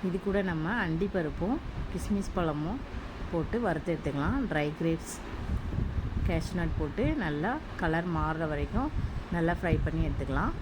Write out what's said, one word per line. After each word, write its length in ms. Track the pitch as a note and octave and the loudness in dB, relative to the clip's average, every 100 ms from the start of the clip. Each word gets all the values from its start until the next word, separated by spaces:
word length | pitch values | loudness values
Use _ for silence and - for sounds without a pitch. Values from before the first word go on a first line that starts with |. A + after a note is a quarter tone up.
| F#3+ | 0
இது 80 | F3+ | -2
கூட 140 | G3+ G3 F#3+ | 2 2 2
நம்ம 240 | D#3+ D#3+ A#3 | 0 0 0
அண்டிப்பருப்பும் 680 | F3+ D#3+ G3 F#3+ D3+ - F3 D4 - - - | 0 2 2 0 0 0 0 0 -2 -6 -4
கிஸ்மிஸ் 440 | F3 - G3+ G3 | -4 0 0 0
பழமும் 460 | G3 E3 D3 D#3+ C4+ - - - - - | 0 0 0 -2 -4 -6 -8 -8 -8 -2
போட்டு 260 | E3+ D#3 A3+ A3+ | 0 0 2 2
வறுத்து 260 | E3 F3 | 0 0
எடுத்துக்கலாம். 500 | D#3+ D3+ C#3 D3+ C4+ A3 | 0 0 0 2 2 2
ட்ரை 140 | D3+ D3 D#3 | 2 0 2
கிரேப்ஸ், 360 | E3 E3 - - - - - - - - - - - - - | 0 0 -4 -8 -8 -6 -2 -2 0 0 0 0 0 0 2
கேஷ்யூ 300 | E3 - F3+ | 2 0 0
நட் 160 | D#3+ - | 0 0
போட்டு 240 | D3+ C#3+ C#4+ D4+ | -2 2 2 2
நல்லா 300 | F3 D3 F#3 D4 - - | 0 0 0 -2 -6 -2
கலர் 280 | F3 D#3+ F3 D#3+ | 0 2 2 0
மாறுற 320 | D3+ D#3+ D#3+ | 0 0 0
வரைக்கும் 400 | D3 D3 G#3+ C#4+ - - - - F3 | 0 0 0 0 0 -2 -4 -2 2
நல்லா 180 | E3 F3 | 2 2
ஃப்ரை 120 | F3 E3 - | 2 4 4
பண்ணி 160 | D#3+ D#3+ | 2 2
எடுத்துக்கலாம். 440 | C#3 C3+ C3+ G3+ - | 2 0 2 0 0